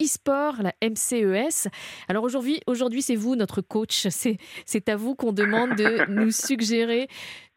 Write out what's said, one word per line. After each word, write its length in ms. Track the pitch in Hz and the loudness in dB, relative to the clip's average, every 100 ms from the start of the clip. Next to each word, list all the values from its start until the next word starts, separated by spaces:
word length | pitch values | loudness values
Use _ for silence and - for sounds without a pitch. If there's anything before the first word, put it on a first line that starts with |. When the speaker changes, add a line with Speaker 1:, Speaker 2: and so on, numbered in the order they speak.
Speaker 1:
e-sport, 540 | 302 - - 277 302 247 | -2 0 0 2 0 0
la 100 | 196 - | -2 0
M 140 | 226 220 | -2 -2
C 280 | - 240 | -2 2
E 120 | 202 190 | 4 2
S. 320 | 294 - 196 - - - - | 2 -2 -4 -8 -14 -10 -4
Alors 160 | 196 | -2
aujourd'hui, 380 | 240 262 247 311 - | 0 -2 -2 -2 0
aujourd'hui, 380 | 240 254 240 | 0 0 0
c'est 120 | 269 226 | 0 0
vous 200 | 226 254 | 0 0
notre 260 | 196 - | 0 -2
coach. 460 | - 214 220 - 202 | -2 -2 -2 -2 -2
C'est, 280 | - 247 202 - - - | 0 -2 -2 -6 -16 -4
c'est 240 | 214 208 | -2 0
à 60 | 208 | -2
vous 180 | 226 | -2
qu'on 200 | 262 233 | -2 0
demande 420 | 202 208 220 247 220 | 2 2 4 2 2
de 340 | 208 226 - | 2 2 2
Speaker 2:
<laughs> 0 | |
Speaker 1:
nous 220 | 202 220 | 2 2
suggérer 760 | 220 - 262 214 233 233 233 262 - - - - | 2 0 0 2 2 2 0 -2 -8 -16 -16 -16